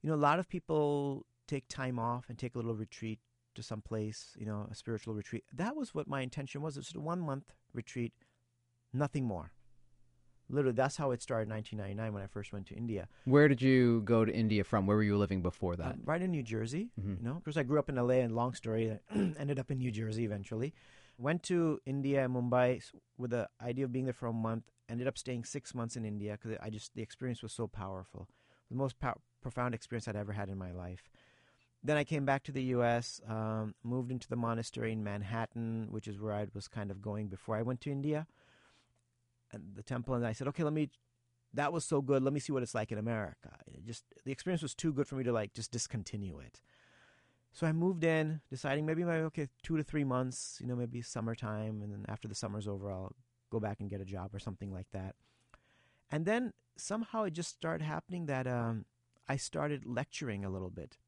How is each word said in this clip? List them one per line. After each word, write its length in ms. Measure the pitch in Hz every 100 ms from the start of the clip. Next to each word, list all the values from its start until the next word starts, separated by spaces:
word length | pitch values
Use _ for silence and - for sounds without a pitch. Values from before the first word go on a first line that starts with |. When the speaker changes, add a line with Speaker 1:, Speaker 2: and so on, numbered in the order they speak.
Speaker 1:
You 80 | 147
know, 80 | 156
a 0 |
lot 220 | 147 160
of 100 | 180
people 760 | 180 - 156 147 147 143 135 - _ -
take 220 | 139 -
time 300 | - 131 123
off 320 | 113 120 -
and 80 | 117
take 160 | 123
a 40 | 123
little 160 | 117
retreat 460 | 110 110 - 113 110 _ _ _
to 80 | -
some 200 | 110 107
place, 520 | - 110 107 107 - -
you 80 | 107
know, 200 | 104 104
a 40 |
spiritual 380 | 104 - 110 -
retreat. 320 | 107 - 117 -
That 240 | 123 196 311
was 180 | 262
what 140 | 151 151
my 140 | 139
intention 400 | 127 - 135 143
was. 140 | 156 139
It 40 |
was 60 | 139
just 100 | 165
a 40 |
one-month 520 | 151 175 165 135 - - _
retreat, 400 | 120 - 123 117 _ _ _ _ _ _ _ _
nothing 320 | 123 143 151 127
more. 260 | 90 80 - - - - - - _ _ _ _
Literally, 260 | 131 135
that's 220 | 117 131 -
how 140 | 143
it 100 | 120
started 240 | - 117
in 40 | 107
nineteen 280 | 107 107 107
ninety-nine 360 | 98 101 110
when 80 | 104
I 40 | 98
first 260 | 104 101
went 140 | 101 98
to 60 |
India. 340 | - 117 104 90 - -
Speaker 2:
Where 220 | 139 147
did 120 | 127
you 400 | 131 131 123 117 104
go 180 | 117
to 100 | 110
India 300 | 110 110 104
from? 220 | 95 107 95
Where 100 | 104
were 60 |
you 160 | 107 101
living 240 | 101 95
before 340 | 87 - 92 87
that? 160 | 82
Speaker 1:
Um, 80 | -
right 160 | 60 165
in 100 | 185
New 120 | 165
Jersey. 480 | 117 110 113 147 233 -
Speaker 2:
Mm-hmm. 180 | 98 92
Speaker 1:
You 40 |
know, 140 | 117 156
of 80 |
course, 140 | 160 151
I 40 |
grew 160 | 123 147
up 120 | 143
in 80 | 131
L 120 | 123
A, 100 | 127
and 140 | 120
long 200 | 113 123
story, 440 | 120 113 110 113 107
<clears throat> 60 | _
ended 440 | 208 190 151 143 135
up 120 | 123
in 60 | 135
New 140 | 123
Jersey 340 | 107 110 110
eventually. 480 | 113 104 95 110 135 - - - - -
Went 240 | 131 170
to 340 | - 175 165 151 -
India, 400 | 139 139 139 131
Mumbai, 500 | 127 123 123 127 123
s-, 140 | - - _ -
with 120 | 123
the 180 | 120 107 _
idea 240 | 120 123
of 80 | 135
being 140 | 127 131
there 80 |
for 120 | 120 120
a 60 |
month. 320 | 113 110 113 - _ -
Ended 180 | 117 127
up 100 | 135
staying 280 | - 123
six 300 | 113 147 -
months 220 | 123 113 120
in 80 |
India 320 | 110 104 104 107
'cause 200 | 113 110
I 80 | 107
just, 260 | 107 -
the 80 | -
experience 400 | 110 - 127 117
was 100 | 110
so 140 | - 110
powerful. 640 | 107 95 95 92 - - _ _ _ _
The 80 | 120
most 220 | 135 -
pow-, 220 | 135 - _ _
profound 340 | 135 127 123
experience 340 | 117 - 117 -
I'd 80 | 104
ever 160 | 104
had 160 | 101 98
in 100 | 95
my 140 | 90
life. 360 | 90 90 90 - - - _ _ _ _ _
Then 120 | - 151
I 80 |
came 200 | 143 151
back 180 | 139 135
to 80 | -
the 120 | 139
U 180 | 127 123
S, 380 | 120 120 117 - 110
um, 480 | 110 110 110 107 -
moved 280 | 117 123 123
into 180 | 127 -
the 80 | 123
monastery 560 | 117 113 113 - 113
in 120 | 110
Manhattan, 840 | 104 101 98 117 117 117 113 113 110
which 180 | 107 110
is 100 | 101
where 140 | 107
I 140 | 104 104
was 160 | 104 -
kind 220 | 113 101
of 100 | 98
going 280 | 101 104 104
before 280 | 92 - 110
I 60 |
went 180 | 113 127
to 80 | -
India. 360 | 139 143 151 160 _ _ - - _ _ _ _ _ _ _ _
And 220 | 104 82
the 80 | 101
temple, 320 | 104 123 120
and 120 | 123 117
I 60 |
said, 160 | 107 135
"Okay, 160 | 147
let 80 | 151
me, 180 | 156 147 _ _ _ _ _ _
that 200 | 117 143
was 120 | 170
so 160 | - 147
good, 220 | 135 135
let 100 | 131
me 80 | 143
see 120 | -
what 100 | 135
it's 120 | 120
like 160 | 110 110
in 80 | 107
America." 520 | 110 113 98 - - - -
It 180 | 67
just, 200 | 98 113 _ -
the 80 | -
experience 300 | 135 - 175
was 120 | 147
too 180 | - 160
good 120 | 139 139
for 100 | 135
me 80 |
to, 80 | 123
like, 200 | 117 101
just 180 | - 110
discontinue 680 | 120 - 120 95 107 98 71
it. 240 | 64 - _ _ _ - - _ _ _ _
So 140 | - 165
I 60 |
moved 300 | 160 180 180
in, 360 | 165 160 156 156 _
deciding 380 | 131 139 143 151
maybe, 180 | 160
my, 160 | 175 165 160
okay, 200 | 156 143 _
two 140 | - 160
to 60 |
three 220 | 151 156
months, 540 | 139 127 127 127 - -
you 60 | 123
know, 100 | 123
maybe 260 | 120 120
summertime, 800 | 117 123 113 113 110 107 107 107
and 100 | 104
then 140 | 101 101
after 200 | 107 110
the 60 |
summer's 320 | 104 107 104 104
over, 240 | 98 101
I'll 240 | 92 95 - _ _ _
go 100 | 113
back 200 | 107 104
and 100 | 104
get 100 | 98
a 60 | 95
job 280 | 98 95
or 40 | 98
something 340 | - 92 101
like 180 | 95 95
that. 240 | 98 95 - _ _ _ - _ _ _ _ _
And 140 | 151
then 300 | 165 226 247 - _ -
somehow 460 | - 214 226 226
it 80 | 208
just 180 | 160 170
started 340 | - 160 165
happening 400 | 156 160 - 185
that, 220 | 160 131 127
um, 400 | 123 117 113 - _ _ _ -
I 80 | 135
started 480 | - 160 147 143
lecturing 640 | - 123 139 - 135 101 98
a 20 |
little 220 | 95 92
bit. 260 | 95 76 -